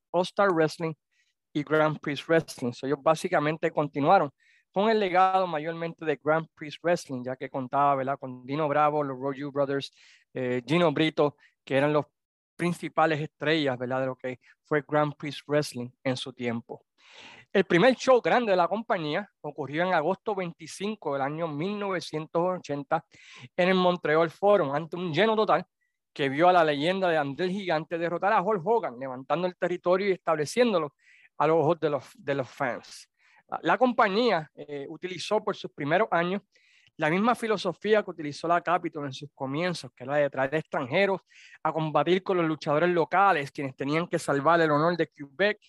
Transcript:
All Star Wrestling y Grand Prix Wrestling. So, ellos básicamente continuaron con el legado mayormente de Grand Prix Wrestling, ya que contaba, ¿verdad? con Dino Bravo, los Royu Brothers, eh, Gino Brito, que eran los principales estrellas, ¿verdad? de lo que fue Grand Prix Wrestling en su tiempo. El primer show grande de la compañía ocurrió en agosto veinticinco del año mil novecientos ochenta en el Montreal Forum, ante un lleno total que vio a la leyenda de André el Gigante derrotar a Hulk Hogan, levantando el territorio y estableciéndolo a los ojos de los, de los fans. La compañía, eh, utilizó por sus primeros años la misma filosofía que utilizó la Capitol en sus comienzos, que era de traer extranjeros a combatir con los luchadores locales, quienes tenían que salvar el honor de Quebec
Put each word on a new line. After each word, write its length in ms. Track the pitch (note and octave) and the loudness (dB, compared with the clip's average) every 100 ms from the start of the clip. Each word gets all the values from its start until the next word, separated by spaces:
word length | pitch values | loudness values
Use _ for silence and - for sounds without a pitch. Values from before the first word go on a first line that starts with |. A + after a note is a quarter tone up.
| _ | _
All 120 | E3+ | -2
Star 280 | F3+ - G3+ | -2 2 2
Wrestling 420 | E3 D#3+ - E3 D#3 _ _ _ _ _ | 4 2 0 -8 -8 _ _ _ _ _
y 100 | D3+ | -6
Grand 360 | C#3+ D#3 D#3 D3+ | 0 2 2 0
Prix 260 | - C#3 - | -6 -6 0
Wrestling. 460 | E3 D#3 - A#2+ | 2 0 -4 -8
So, 140 | B2 C3+ | -6 -4
ellos 120 | C#3+ | 0
básicamente 680 | - D#3+ F#3 F3 D3 D#3+ E3 | 2 0 0 0 0 0 -2
continuaron 600 | D#3+ D3 D3 C#3+ G3 D3 - _ _ _ | -2 -2 0 4 4 4 -4 _ _ _
con 160 | - G#3+ | -2 2
el 100 | A3 | 2
legado 480 | G3 F3 F#3+ F#3+ F#3 | 2 4 4 2 0
mayormente 580 | D#3+ D#3 E3 E3 E3 D#3+ | -2 -6 -6 -8 -6 -4
de 140 | C#3+ | -2
Grand 240 | D3+ D#3+ D#3+ _ | 0 0 -2 _
Prix 240 | D3+ - | -16 -6
Wrestling, 420 | D#3+ D#3+ - C3 B2 | 0 0 -2 -8 -8
ya 120 | C3 | -8
que 140 | C3+ | -8
contaba, 460 | C#3+ B2+ C#3 C#3+ C#3 | -8 -4 2 2 2
¿verdad? 220 | C3 C#3 | 0 -6
con 280 | C3+ B2+ B2 | -8 -12 -8
Dino 200 | C#3+ D#3 | -2 0
Bravo, 340 | C#3+ D3+ D3+ | 2 2 2
los 160 | C#3+ C3 | -2 -4
Royu 340 | C3+ C3+ C#3+ | -6 -6 -6
Brothers, 400 | C#3 C#3 C#3 C3+ - _ _ _ | -2 -2 -2 -6 -14 _ _ _
eh, 300 | C3+ B2+ B2 A#2+ | -6 -4 -4 0
Gino 260 | E3 E3+ | 2 2
Brito, 440 | D#3+ D#3+ - D3 - _ _ - | 2 0 2 0 -2 _ _ -4
que 120 | C3+ | 0
eran 160 | D3 | 2
los 140 | D3+ C#3 _ _ _ _ - | 2 -2 _ _ _ _ -6
principales 640 | E3+ E3+ D#3+ - D#3+ D3+ | -4 -4 -4 0 2 0
estrellas, 560 | D3+ _ D3 D#3+ C#3 B2 | -6 _ -2 0 0 -2
¿verdad? 240 | B2 C3 | -4 -4
de 60 | C3 | -4
lo 100 | B2+ | -6
que 220 | B2+ B2+ _ _ - | -10 -10 _ _ -4
fue 200 | D3+ C#3 | -4 0
Grand 280 | D3+ D3 C#3+ | 0 0 -2
Prix 280 | D#3 C3 - | -10 -12 -2
Wrestling 440 | D3 D3 B2+ B2 - C3+ | -2 -2 -6 -12 -8 -6
en 120 | B2+ | -4
su 160 | C#3 | -6
tiempo. 520 | B2 A#2+ A#2 - - _ _ _ - - - _ | -8 -6 -6 -8 -14 _ _ _ -20 -20 -20 _
El 120 | G3+ F#3+ | 0 2
primer 320 | F3 A#3+ B3+ | 4 4 4
show 240 | - B3 | 4 4
grande 320 | - G#3 A#3 | 4 2 2
de 40 | F3+ | 2
la 120 | E3+ | 2
compañía 600 | G3+ A#3 G#3 D3+ D#3 G3+ _ | -2 -2 -4 -2 -4 -6 _
ocurrió 420 | D3+ C#3+ C3+ D3 F3+ | -14 -10 -6 -2 0
en 80 | |
agosto 440 | F3+ D3+ F#3 - G3 | 0 0 -2 -4 -4
veinticinco 800 | F3+ - D#3+ - G3 G#3+ D#3 C#3 | -6 -10 -16 -10 -8 -6 -6 -4
del 80 | |
año 260 | C#3 D3+ E3+ | -2 -4 -4
mil 280 | C#3+ F#3 G#3 | -4 -4 -4
novecientos 640 | G3+ F#3 - D#3 D#3+ E3+ | -4 -6 -6 -8 -4 -2
ochenta 640 | F3+ F3+ - C#3+ C#3+ D#3+ - - - - B2+ - | -2 -2 -6 -8 -2 -4 -4 -20 -20 -20 -8 0
en 140 | F3+ | 4
el 40 | F#3 | 4
Montreal 560 | F3+ F3+ D3+ D#3 E3+ | 4 2 2 2 2
Forum, 420 | - G3+ G3+ D3 | 2 4 4 4
ante 220 | D3 E3 F3 | -2 -6 -6
un 180 | F3+ | -4
lleno 220 | D3+ A3 A3 | 2 2 2
total 320 | G#3 D#3+ F#3 _ _ _ _ | 2 2 0 _ _ _ _
que 160 | - C#3 | -4 -2
vio 200 | C#3 F3 | 4 6
a 40 | |
la 100 | F3+ | 6
leyenda 460 | D#3 D3 D#3 F#3+ F#3 | 4 2 0 0 0
de 80 | D#3+ | 0
André 300 | C#3+ C3+ F#3 | 0 -2 -4
el 40 | |
Gigante 480 | G3 F#3 D#3 D#3+ E3+ | -4 -2 -2 -2 -4
derrotar 340 | E3 E3+ F#3 A3 | -4 -2 0 2
a 80 | |
Hulk 220 | F3+ G#3+ D#3+ | 2 -2 0
Hogan, 360 | A3+ D#3+ A#2+ | -2 -2 -8
levantando 480 | C3+ B2+ C3+ D3+ F3+ | -10 -10 -4 -2 -2
el 80 | F3+ | -4
territorio 520 | F3 F3 F3 F#3 G3+ | -4 -2 0 0 0
y 40 | |
estableciéndolo 800 | F3 - D#3+ D3 - B3 F#3+ D3 - _ - _ - | -2 -2 -2 -2 0 2 2 -2 -8 _ -20 _ -2
a 80 | D3 | 2
los 80 | D#3+ | 4
ojos 240 | D3 E3+ | 2 2
de 100 | D#3+ | 0
los, 140 | C#3+ - - | -2 -6 -12
de 200 | C#3+ C#3 | -4 -4
los 140 | B2 | -4
fans. 640 | - C3+ G2+ - - - _ _ _ _ - | -4 -4 -4 -10 -20 -20 _ _ _ _ -6
La 140 | D3+ G3 | -2 2
compañía, 720 | B3+ A#3+ A3 F#3+ B3 F3+ D3+ - | 2 4 2 2 2 0 -2 -12
eh, 320 | D3 C#3+ C#3+ | -14 -12 -12
utilizó 540 | D#3+ F3+ F3+ - G#3+ | -12 -12 -10 -4 -2
por 140 | G#3 - | -2 -6
sus 160 | - | -8
primeros 340 | - C#3+ E3+ A3 | -8 0 2 2
años 300 | E3+ F3 G3 - _ _ _ _ - | 2 0 -2 -8 _ _ _ _ -4
la 140 | D#3 | 0
misma 240 | F3 A3+ A#3 | 2 2 0
filosofía 680 | A3+ G3+ F#3+ D#3 G#3 G#3+ G3+ | 0 -2 -2 -4 2 2 2
que 60 | |
utilizó 360 | E3+ D3 C#3 E3 | -6 -10 -6 0
la 140 | E3+ | 0
Capitol 460 | E3+ F3 E3+ D3+ C#3+ | 2 -2 -2 -8 -8
en 60 | |
sus 180 | C3 D3 - | -10 -14 -10
comienzos, 560 | C3 C#3+ F3+ E3+ B2 - | -6 -4 -4 -4 -10 -14
que 80 | B2+ | -4
era 120 | D3 | 0
de 140 | C#3+ | 0
traer 240 | C3 C3 D#3 | 0 -2 -2
extranjeros 680 | - F3 C3 D#3+ G3 F#3+ - - - - D#3 | -4 -6 -2 0 0 0 -8 -20 -20 -8 -4
a 80 | |
combatir 500 | D#3 D#3 D3 D3 F#3 | -2 0 0 2 0
con 140 | F#3 F#3 | 0 0
los 100 | E3 | 0
luchadores 440 | D#3 - D3 F3 | -2 -2 0 2
locales, 600 | F3 D3+ F3 G3 E3 C#3 | 2 0 2 4 2 -2
quienes 240 | - C#3 - | -6 -8 -6
tenían 320 | C#3 D#3 F3 | -4 -2 -2
que 140 | E3+ | -4
salvar 400 | - C#3 C#3 E3+ | -2 0 4 4
el 100 | D#3+ | 4
honor 260 | D3 D#3+ F3 | 2 2 0
de 120 | D#3+ | -2
Quebec 500 | - C#3+ C3+ G3+ G#3 | -6 -12 -2 0 0